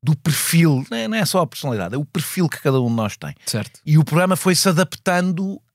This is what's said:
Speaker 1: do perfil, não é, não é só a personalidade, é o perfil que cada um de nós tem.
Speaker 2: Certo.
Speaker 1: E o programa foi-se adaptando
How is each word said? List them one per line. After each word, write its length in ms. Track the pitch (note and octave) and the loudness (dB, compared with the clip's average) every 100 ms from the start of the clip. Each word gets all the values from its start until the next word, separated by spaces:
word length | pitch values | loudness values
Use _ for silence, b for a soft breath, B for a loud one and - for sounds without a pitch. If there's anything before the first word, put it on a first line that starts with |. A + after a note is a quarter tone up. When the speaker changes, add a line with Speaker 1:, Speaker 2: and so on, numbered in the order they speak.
Speaker 1:
do 140 | B2+ D3+ | 0 0
perfil, 640 | - C#3+ - E3+ E3 C3+ C#3 | 0 -2 2 4 4 2 -2
não 60 | A#3 | -6
é, 100 | A3 | -4
não 100 | A3 | -2
é 80 | G3+ | 0
só 140 | F#3+ | 0
a 40 | D#3 | -2
personalidade, 480 | - C#3+ A2+ F2+ | -4 -6 -4 -4
é 40 | B2 | -6
o 80 | D3 | -6
perfil 420 | F#3 - - E3 | -6 -6 -2 -2
que 100 | - | 0
cada 220 | D3+ C3 | 0 2
um 80 | B2 | 2
de 60 | |
nós 240 | A#2 G#2+ - | 0 -2 -6
tem. 160 | - - | -12 -12
Speaker 2:
Certo. 360 | - A2+ G#2 - | -6 -6 -6 -12
Speaker 1:
E 140 | - D3+ | 2 4
o 40 | |
programa 300 | D3 D3+ F#3 | 4 2 2
foi-se 320 | F#3 F#3 F3+ G3 | 2 2 2 2
adaptando 960 | E3+ F#3 - - F3+ F3+ F3 F#3+ G3 _ | 2 0 -2 -2 0 0 -2 -6 -8 _